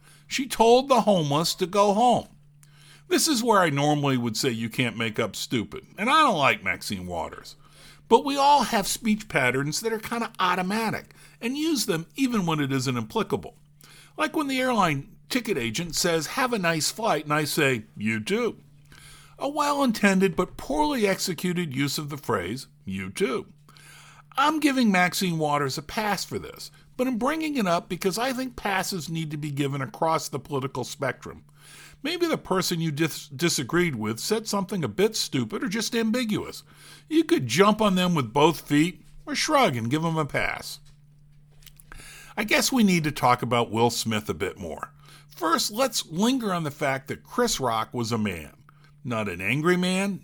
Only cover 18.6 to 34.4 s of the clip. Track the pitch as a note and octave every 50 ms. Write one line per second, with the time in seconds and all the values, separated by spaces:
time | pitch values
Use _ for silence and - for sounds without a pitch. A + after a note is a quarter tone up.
18.6 | - - - - - - - - - - - - - - - - - C#4 C#4+ D4+
19.6 | D4 D4 C#4+ C#4+ C#4 B3 G#3+ - - G3 F#3+ F#3+ F#3+ F#3+ - - F3 - - -
20.6 | - - C4+ D4+ G3+ G3+ G3 B3 G#3 F#3+ F#3+ F#3 - G3 E3+ - - F3+ F3 F3
21.6 | F3+ D#3 B2+ C3 C#3+ C#3 - - D#3 C#3+ D3+ C#3+ - - A2+ G2 F2 F2+ A2+ C3+
22.6 | - - _ _ - G2+ F#2+ F#2+ F#2+ F#2+ F#2+ - F#3+ B3+ B3 G3+ - - - _
23.6 | _ - - - - - - - - - - - - _ - - C4+ D4 D#4+ D#4
24.6 | D4 D4 C4+ C4 B3 G#3+ F#3+ F3+ F3+ F3 E3+ - F#3+ F3+ E3 D#3+ D#3 D3 C#3+ C#3+
25.6 | C#3+ C3+ C3 D#3+ D3+ - - A3+ G#3+ G#3 G3 - - - - G2+ D#2 - - -
26.6 | - - - - - - - - B3 C4 C4 G#3 A#3+ C4+ D#4 D#4+ D#4+ D#4 D4 C4+
27.6 | G#3 F3+ E3+ F3 - - F#3+ E3+ - F#3+ F3 G#3+ A#3 C4+ C4 A#3+ C4 B3+ - -
28.6 | - G#3 G3 F#3+ F#3 - G3+ F#3 C#3 - E3 D#3+ D#3+ D3+ D#3 D3+ D3 D3+ C#3+ C3+
29.6 | C#3+ C#3 C3+ C#3 C3+ - - - E3+ D#3+ D#3+ D#3 - - - C3 - - D3 C3+
30.6 | B2+ C#3 - C3 A#2+ - - - C#3 B2+ A#2 - - E2 C#2+ D#2 - - _ -
31.6 | - - - - - - - - - C#4 F4 F4 F4 E4 C#4+ - - - F#3 F#3
32.6 | E3+ - F3+ E3 E3 E3 D3 C#3 E3 D3 - - - - C#3+ B2+ E3+ E3+ D#3+ -
33.6 | - G#3+ D#3 F3 F3+ E3+ C#3 G#2+ G#2+ G#2+ A2+ - - - G#3 A#3